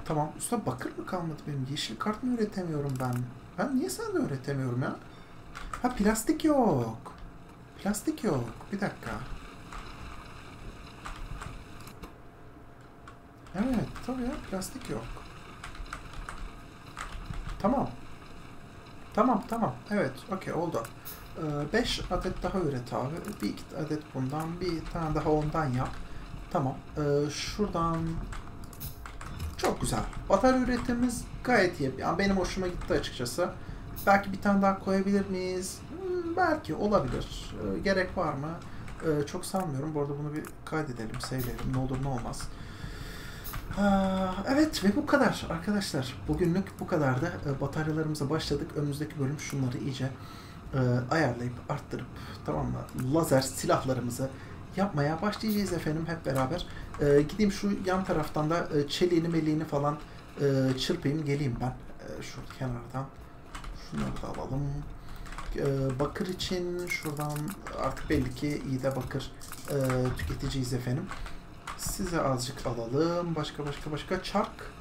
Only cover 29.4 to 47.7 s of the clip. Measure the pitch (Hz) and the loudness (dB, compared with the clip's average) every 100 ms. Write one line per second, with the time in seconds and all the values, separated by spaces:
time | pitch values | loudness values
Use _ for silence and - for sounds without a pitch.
29.4 | - - - - - 110 - - - 196 | -6 0 0 2 0 0 0 -4 4 8
30.4 | 254 262 247 247 - 240 247 226 - - | 8 8 4 2 2 2 2 2 -6 -6
31.4 | - 240 185 - 135 - - 165 196 190 | 4 6 6 2 -2 0 0 4 4 4
32.4 | 180 190 180 170 - 135 - - 120 - | 2 0 -2 -2 0 0 0 -4 -2 0
33.4 | 180 - - - - - - 196 196 190 | 0 -2 -10 -10 -8 0 6 6 6 0
34.4 | 202 196 196 190 196 196 196 202 196 185 | 4 6 6 4 2 4 6 4 4 0
35.4 | 185 185 185 - - 330 381 359 330 339 | 0 -2 -4 -8 -10 -6 -2 -2 0 2
36.4 | 349 302 - 311 208 196 131 - - - | 4 2 0 0 4 4 4 -2 -4 -6
37.4 | - 214 196 190 196 190 180 190 160 139 | -8 -4 -2 2 4 4 2 0 0 0
38.4 | 151 170 - - - - 160 147 143 180 | -4 -6 -8 -8 -8 -2 2 2 0 -4
39.4 | - 190 175 135 156 151 143 143 147 147 | -2 0 0 0 0 0 0 -2 -2 -4
40.4 | - - - 156 147 117 110 123 - 131 | -6 -10 -2 -2 -2 -4 -4 -4 -2 -2
41.4 | 123 120 131 131 131 131 139 127 110 - | -2 -2 0 2 2 0 0 0 -2 -4
42.4 | - - - - - - - - - - | -6 -8 -10 -8 -8 -8 -8 -8 -10 -8
43.4 | - - - 185 202 196 190 190 190 202 | -6 -6 -4 4 6 8 6 4 2 0
44.4 | 196 277 311 - 196 277 294 277 220 - | 2 6 6 6 4 4 6 6 6 2
45.4 | - 165 214 208 190 151 123 - - 151 | -2 -2 0 0 2 -2 -2 -4 -2 2
46.4 | 175 180 196 - - 170 139 127 170 - | 4 4 0 -6 0 2 4 4 0 -2
47.4 | 147 135 139 | -2 0 0